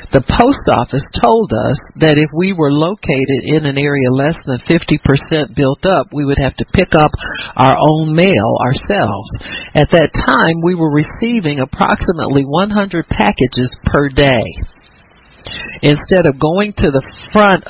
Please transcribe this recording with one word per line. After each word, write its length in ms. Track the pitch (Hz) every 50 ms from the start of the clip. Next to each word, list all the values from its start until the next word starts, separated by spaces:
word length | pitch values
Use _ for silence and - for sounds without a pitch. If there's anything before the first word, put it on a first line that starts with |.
| - -
The 160 | - 135 127
post 400 | - - - 240 262 277 - - - 123
office 320 | 113 123 - - 139 - - - -
told 320 | - 214 226 233 214 - 110
us 260 | 113 113 117 127 - - - - 135
that 180 | 156 156 147 147
if 120 | 156 147 147
we 180 | 160 185 190 196
were 200 | 165 156 139 143
located 720 | 151 156 170 214 - - - 147 131 135 127 139 - -
in 220 | - 151 156 151
an 120 | 143 139 139
area 320 | 143 147 143 143 131 127
less 260 | 127 135 139 151 165 - -
than 140 | 147 131 120 -
fifty 320 | - 165 170 - - 156 147 -
percent 500 | - 139 139 - - 160 151 143 - -
built 320 | - 143 131 139 - -
up, 220 | 190 190 151 127 - -
we 120 | 143 147
would 140 | 139 139 139
have 180 | 139 131 -
to 160 | - - - -
pick 240 | - 180 - -
up 160 | 160 151 147 - - - - - - - - -
our 200 | - 131 131 131 -
own 380 | 147 151 156 156 160 156 156
mail 400 | 165 180 196 180 110 101 117 120 113
ourselves. 720 | 120 123 135 - - - 202 196 143 107 101 98 110 - - - - - - - - - -
At 140 | 156 147 -
that 200 | - 170 151 - -
time, 500 | - - - 262 254 202 165 165 165 165
we 100 | 175 185
were 160 | 170 160 156
receiving 680 | 143 151 151 - - - 226 233 240 226 175 151 147 143
approximately 840 | 131 - - - 190 - - - - - 180 160 123 - 139 139 139
one 280 | 135 143 165 196 214
hundred 360 | 208 208 196 190 180 170 156 -
packages 600 | - - 214 202 208 - 135 120 - 123 127 127 - - -
per 240 | - - 139 143 139
day. 340 | 131 139 143 139 127 113 104 92 78 - - - - _ _ _ _ _ _ _ _ _ _ _ _ - - - - - - - - -
Instead 460 | - 147 147 147 - - 196 185 170
of 160 | 151 131 135 156
going 320 | 151 170 196 208 208 202
to 140 | - - 165
the 140 | 135 131 - - - - - - -
front 300 | 214 208 202 190 - - -